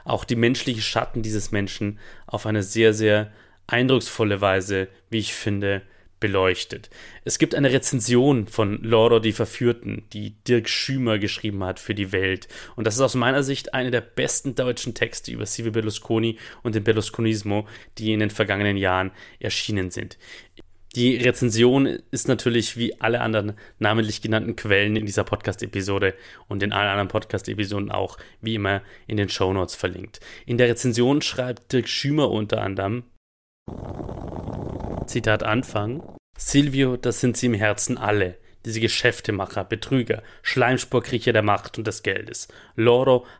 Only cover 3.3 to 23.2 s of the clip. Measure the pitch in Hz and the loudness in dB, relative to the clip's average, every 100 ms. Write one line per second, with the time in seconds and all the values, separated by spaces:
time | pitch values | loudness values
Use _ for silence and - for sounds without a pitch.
3.3 | - - _ - 120 127 131 - - 107 | -10 -20 _ -2 0 4 2 0 -2 0
4.3 | 101 101 95 95 98 95 - - 113 101 | 2 4 2 2 -2 -2 -8 -6 -4 -4
5.3 | - - 101 101 98 - - - - 104 | -4 -4 -2 -2 -4 -6 -20 -20 -6 -2
6.3 | 98 92 90 - 101 - - - - - | 2 2 2 -4 -10 -14 -20 -20 -12 -4
7.3 | - 156 - 139 131 - 131 110 123 135 | 0 2 4 2 2 2 0 4 4 6
8.3 | 131 104 - 101 104 113 113 117 117 107 | 4 2 0 0 0 2 4 6 6 4
9.3 | 98 110 - 120 117 110 107 - 104 104 | 0 -4 0 0 0 -4 -10 -10 -12 -12
10.3 | 107 - 120 110 - - 135 123 107 101 | -8 2 2 2 -2 -2 -2 0 0 -2
11.3 | - 110 101 92 95 - 104 95 95 95 | -4 -4 -4 -4 -6 -6 -4 -2 0 0
12.3 | 92 - - - - 110 110 135 131 120 | -2 -6 -18 -14 -4 -2 2 2 2 2
13.3 | 135 135 139 - 131 127 120 - - 135 | 2 0 -4 -4 -4 0 -2 -4 -4 -2
14.3 | - 139 123 127 120 - 110 117 - - | -2 -4 -2 -2 -2 -4 -4 -4 -4 -10
15.3 | 120 104 - 113 110 107 104 - 113 113 | -8 -6 -4 -2 -2 -2 -4 0 2 2
16.3 | 110 - - 120 107 104 110 104 - 113 | -2 -12 -8 -2 0 2 2 0 0 0
17.3 | 110 101 101 104 - - - 110 107 104 | 0 0 -2 -2 -12 -20 -8 -2 0 0
18.3 | - 101 98 104 98 95 92 95 - - | 0 0 2 2 2 2 2 0 -6 -20
19.3 | - 107 - - 104 92 - 101 - - | -8 -6 -4 -2 -2 -2 -6 -10 -12 -20
20.3 | - - - - - - 120 120 120 123 | -20 -20 -20 -20 -20 -10 0 2 4 2
21.3 | 120 123 110 120 135 131 65 - 127 - | 2 0 4 6 6 2 -2 -8 -6 -2
22.3 | 123 - 117 110 - 117 - 113 117 | 0 2 0 0 -2 -4 -2 -2 0